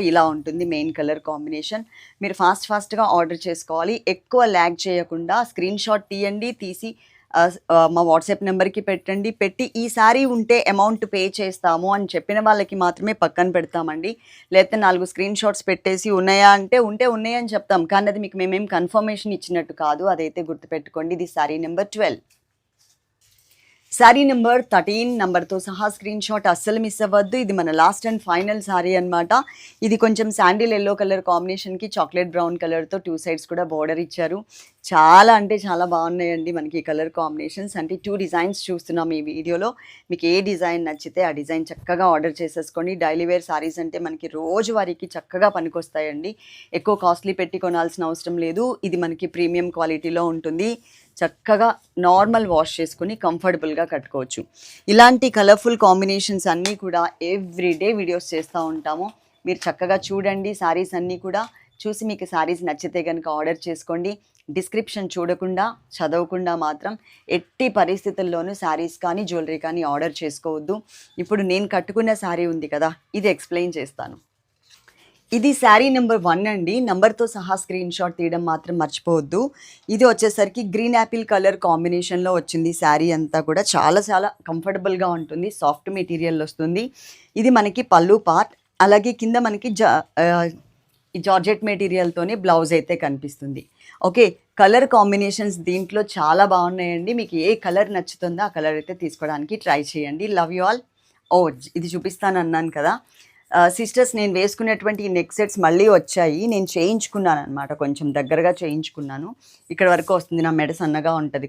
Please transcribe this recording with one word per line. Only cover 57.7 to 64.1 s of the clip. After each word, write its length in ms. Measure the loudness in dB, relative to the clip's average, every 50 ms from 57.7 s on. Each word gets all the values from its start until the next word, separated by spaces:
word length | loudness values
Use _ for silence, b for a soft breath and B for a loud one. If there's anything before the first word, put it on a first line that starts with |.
| -2 0 -2 -2 -2 -2
వీడియోస్ 300 | -2 -4 -4 -4 -6 -6 -6
చేస్తూ 260 | -6 -6 -6 -6 -6 -4 -4
ఉంటాము. 340 | -6 -6 -6 -6 -6 -6 -8 -10 -12 _ _ _ _ _ -8
మీరు 140 | -8 -6 -6 -6
చక్కగా 300 | -6 -6 -4 -2 -2 -2 -2 -2
చూడండి 460 | -4 -6 -4 -2 -2 -4 -4 -4 -6 -6 -4
శారీస్ 340 | -2 -2 -2 -2 -2 -4 -4 -6
అన్నీ 180 | -6 -6 -6 -8 -8
కూడా. 160 | -6 -6 -6 -6 -6 b b b b b -12
చూసి 220 | -10 -8 -8 -6 -6 -8
మీకు 140 | -6 -8 -8 -6 -2
శారీస్ 280 | -2 -2 -2 -2 -4 -4 -6
నచ్చితే 340 | -6 -6 -6 -6 -6 -4 -4 -4
కనుక 200 | -6 -6 -6 -6 -6 -4
ఆర్డర్ 220 | -2 -4 -4 -6 -6
చేసుకోండి. 480 | -10 -10 -10 -8 -8 -6 -6 -6 -6